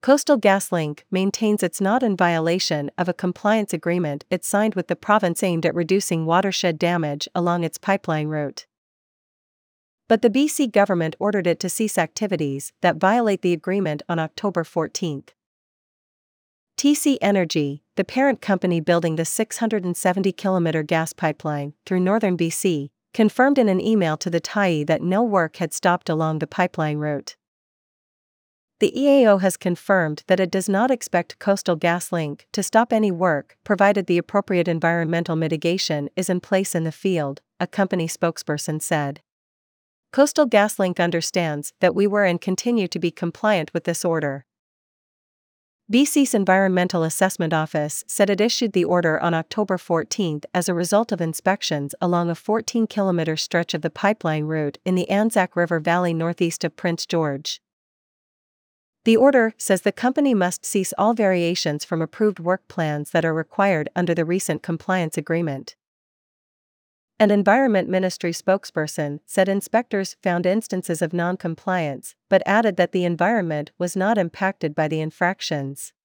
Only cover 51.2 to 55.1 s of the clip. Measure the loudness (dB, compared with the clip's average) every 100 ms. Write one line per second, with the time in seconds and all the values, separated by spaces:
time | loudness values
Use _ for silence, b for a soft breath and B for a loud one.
51.2 | -4 -2 -2 -2 -2 -4 -6 -4 0 0
52.2 | 0 -4 -2 -2 -2 -2 -2 0 0 0
53.2 | -2 -4 -2 -2 -2 -4 -6 -2 -2 0
54.2 | -2 -2 -2 -2 -4 -4 -2 -2 0